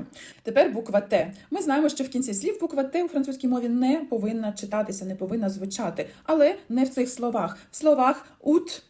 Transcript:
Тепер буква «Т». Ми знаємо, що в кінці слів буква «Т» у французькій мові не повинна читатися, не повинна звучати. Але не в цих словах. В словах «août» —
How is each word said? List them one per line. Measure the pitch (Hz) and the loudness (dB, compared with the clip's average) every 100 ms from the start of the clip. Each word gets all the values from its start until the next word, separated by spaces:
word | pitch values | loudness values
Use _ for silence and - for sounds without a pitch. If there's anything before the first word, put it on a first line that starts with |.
| - - - - | -6 -16 -20 -12
Тепер | 226 277 339 | 2 4 4
буква | 214 226 202 | 0 -2 -2
«Т». | 202 196 - - - | 2 0 0 -8 -8
Ми | 370 | -4
знаємо, | 311 277 302 | 0 2 2
що | - | 0
в | 262 | -4
кінці | 247 233 | -2 -2
слів | 196 359 403 | -2 -2 -2
буква | 339 277 | -2 -2
«Т» | 269 339 | -2 -2
у | 339 | 0
французькій | 277 269 262 247 | -2 -2 -2 -2
мові | 247 240 | 0 0
не | 240 254 320 294 | 2 2 2 0
повинна | 226 214 226 214 | -2 -2 -2 -4
читатися, | 208 202 214 214 - 190 | -6 -4 -2 -2 -4 -6
не | 190 | -6
повинна | 185 226 196 | -4 -2 -2
звучати. | 196 196 - 190 - - - | -4 -6 -4 -4 -4 -8 -8
Але | - 311 294 381 - | 0 4 4 2 -2
не | 240 | 0
в | 262 | 0
цих | - 247 | 0 -2
словах. | - 240 220 170 - - | -2 -2 -2 -2 -6 -12
В | - | 0
словах | 311 277 254 - - - | 4 6 4 2 -6 -4
«août» — | - 320 - - | 2 2 2 -8